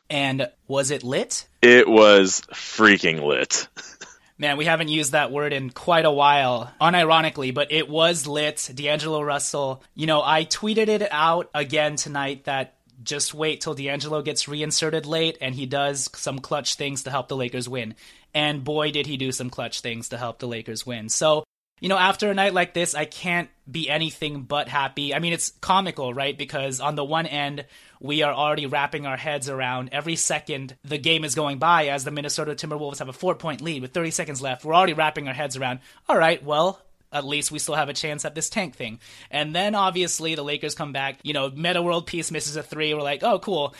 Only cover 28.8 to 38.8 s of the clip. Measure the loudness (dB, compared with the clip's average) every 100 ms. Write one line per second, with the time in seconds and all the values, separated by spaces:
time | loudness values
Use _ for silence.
28.8 | -2 -4 -6 -6 -4 -6 -6 -6 -4 -4
29.8 | -6 -6 -4 -2 -2 -2 -4 -10 -10 -14
30.8 | -10 -4 0 0 0 -2 -2 0 2 4
31.8 | 2 -2 -6 -8 -6 -4 -4 -6 -8 -6
32.8 | -8 -8 -12 -6 -2 -2 -4 -6 -6 -6
33.8 | -6 -4 -4 -4 -6 -6 -6 -6 2 6
34.8 | 6 4 0 0 -8 -6 -6 -4 -4 -6
35.8 | -10 -12 2 4 6 4 0 2 2 0
36.8 | _ _ _ -6 -4 -4 -4 -6 -4 -2
37.8 | -2 -2 -6 -6 -8 -6 -6 -4 -6 -8